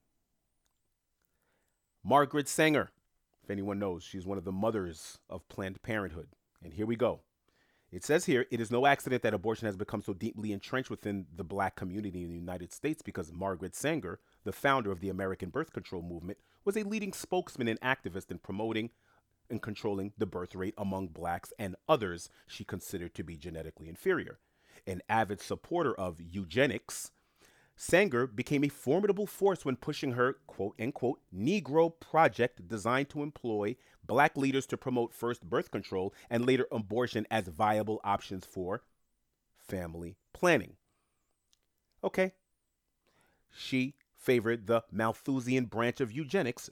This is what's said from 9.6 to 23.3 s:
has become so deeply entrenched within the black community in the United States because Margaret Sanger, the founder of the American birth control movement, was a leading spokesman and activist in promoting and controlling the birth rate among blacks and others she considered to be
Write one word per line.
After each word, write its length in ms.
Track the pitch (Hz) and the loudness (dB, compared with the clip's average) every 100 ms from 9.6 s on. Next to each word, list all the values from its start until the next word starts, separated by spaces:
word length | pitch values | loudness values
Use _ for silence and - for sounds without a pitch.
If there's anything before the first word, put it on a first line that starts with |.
| 110 | -2
has 100 | 95 | -4
become 280 | 101 107 | -4 -4
so 100 | 101 | -4
deeply 400 | 92 110 107 107 | -4 -4 -4 -4
entrenched 380 | 98 - 127 131 | -4 -4 -4 -4
within 340 | 107 107 101 90 85 | -6 -4 -4 -6 -10
the 80 | |
black 320 | 87 98 95 - | -6 0 0 -2
community 480 | 95 95 104 90 | -6 -4 -4 -6
in 60 | 87 | -6
the 60 | 85 | -6
United 360 | 87 90 87 | -6 -8 -10
States 300 | - 147 156 | -4 -4 -4
because 320 | - 98 80 | -6 -8 -8
Margaret 420 | 82 98 92 90 - | -4 -2 -2 -6 -4
Sanger, 440 | 143 160 92 92 _ _ | -2 0 -4 -10 _ _
the 100 | 104 | -8
founder 380 | - 143 135 101 | 0 4 4 2
of 80 | 90 | -2
the 100 | 95 | -2
American 400 | 92 95 92 92 | -2 -2 -2 -4
birth 240 | 131 160 | -4 -4
control 300 | - - 92 | -8 -8 -8
movement, 340 | 85 85 87 - _ _ | -6 -8 -8 -12 _ _
was 140 | - 208 | -2 -2
a 60 | |
leading 280 | 202 220 202 | -2 -4 -4
spokesman 560 | - - 185 180 120 117 | -8 -2 0 0 0 0
and 140 | 113 | 2
activist 480 | 127 131 - 92 - | 2 0 -2 -8 -8
in 80 | 90 | -10
promoting 540 | - 98 113 110 113 - _ _ _ _ - | -6 -4 0 0 -2 -8 _ _ _ _ -8
and 140 | 113 | -6
controlling 500 | - 104 110 98 98 - | -6 -4 -2 -2 -4 -2
the 80 | 104 | -4
birth 260 | 90 90 | -2 -6
rate 220 | 92 92 - | -4 -6 -4
among 300 | 101 95 95 | -2 -2 -4
blacks 440 | 80 85 87 - - | -6 -4 -4 -6 -8
and 180 | 101 92 - | -8 -6 2
others 420 | 151 101 87 - - - | 2 2 -6 -10 -20 -18
she 180 | - | -14
considered 520 | 101 95 - 95 87 - | -8 -8 -8 -8 -8 -8
to 80 | |
be 120 | 82 | -10